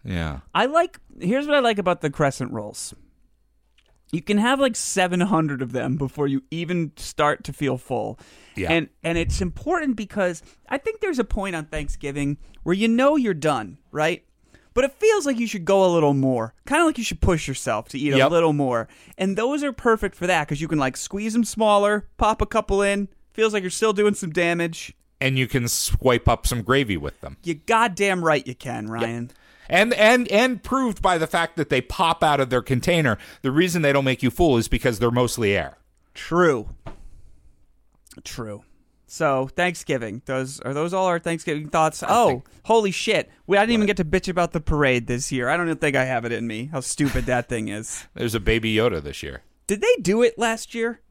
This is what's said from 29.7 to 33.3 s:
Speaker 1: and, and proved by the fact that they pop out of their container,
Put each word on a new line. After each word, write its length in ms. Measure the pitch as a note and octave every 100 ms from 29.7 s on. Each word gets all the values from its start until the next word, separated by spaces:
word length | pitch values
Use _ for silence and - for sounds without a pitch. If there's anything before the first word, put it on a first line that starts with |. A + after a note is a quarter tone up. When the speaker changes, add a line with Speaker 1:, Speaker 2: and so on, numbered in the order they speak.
| E3+ A3+
Speaker 1:
and, 320 | A#3+ G#3+ B3 A#3+
and 340 | G3+ B3+ A#3
proved 380 | - C4+ B3 F#3+
by 160 | F#3+ F3
the 100 | D#3+
fact 300 | F3 E3 -
that 120 | D3
they 120 | C3
pop 420 | - - E3+ E3
out 160 | D#3+ C#3+
of 100 | C3
their 120 | B2+
container, 560 | - B2+ - F3 C#3+ B2+ -